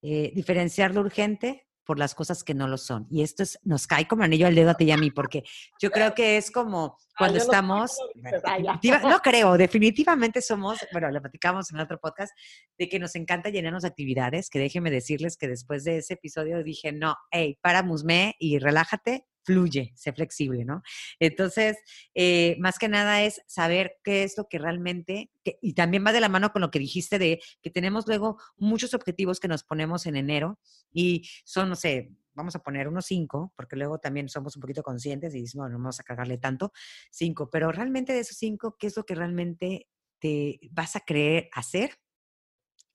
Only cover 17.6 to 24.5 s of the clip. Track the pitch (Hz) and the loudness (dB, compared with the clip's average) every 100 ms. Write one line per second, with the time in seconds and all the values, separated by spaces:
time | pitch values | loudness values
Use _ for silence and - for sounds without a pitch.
17.6 | 175 180 180 156 156 170 202 - 165 143 | 2 4 2 0 2 4 2 0 0 2
18.6 | 143 156 170 214 233 262 - _ - 185 | 4 4 4 0 -2 -4 -6 _ 2 4
19.6 | 175 135 123 - 147 151 160 - 139 127 | 4 0 -4 -8 -8 -4 -6 -4 -4 -2
20.6 | 120 165 - - - - 165 160 190 220 | -4 -8 -10 -16 -16 0 0 2 -2 2
21.6 | 214 214 - - - 185 180 175 170 170 | 0 0 -10 -20 -10 0 4 4 4 2
22.6 | 185 - 220 208 208 208 208 - - - | -2 0 0 2 4 2 2 -2 -8 -2
23.6 | 165 175 185 - 202 196 196 214 202 | 2 2 0 -4 -2 0 0 -4 -8